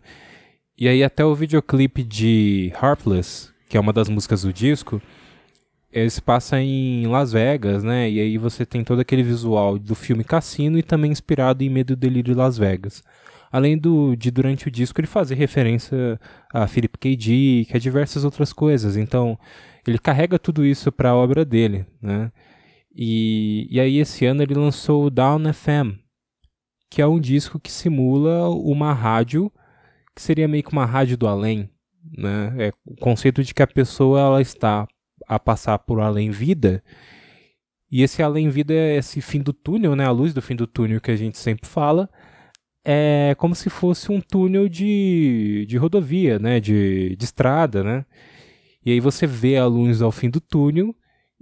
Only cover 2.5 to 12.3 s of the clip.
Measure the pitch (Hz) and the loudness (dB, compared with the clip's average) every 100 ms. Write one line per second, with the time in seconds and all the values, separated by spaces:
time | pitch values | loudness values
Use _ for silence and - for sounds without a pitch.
2.5 | 98 92 - 135 143 107 92 87 - - | 2 -2 0 0 2 0 0 -2 -10 -16
3.5 | _ - 107 107 110 104 107 - 101 95 | _ -2 0 2 0 0 -2 -2 -2 -2
4.5 | 90 127 147 - 107 - - - _ _ | -2 0 0 -4 -10 -10 -20 -20 _ _
5.5 | _ _ _ _ 117 113 - - 120 - | _ _ _ _ -2 -2 -2 0 0 0
6.5 | 135 135 135 131 123 117 127 131 110 123 | -2 0 -2 -2 -2 0 0 0 2 2
7.5 | 143 101 101 110 123 117 107 107 110 117 | 0 0 -2 0 0 0 0 0 -2 -4
8.5 | - 120 120 113 123 127 131 120 117 117 | -4 -6 -4 -2 0 2 0 0 0 0
9.5 | 107 101 104 104 110 - 113 - 165 - | 2 2 -2 -4 -6 -2 -2 0 -2 -2
10.5 | - 147 165 - 160 151 151 - 143 131 | -4 0 0 0 0 0 -2 -2 0 2
11.5 | 127 135 131 131 127 127 127 120 | 0 0 0 -2 0 0 0 0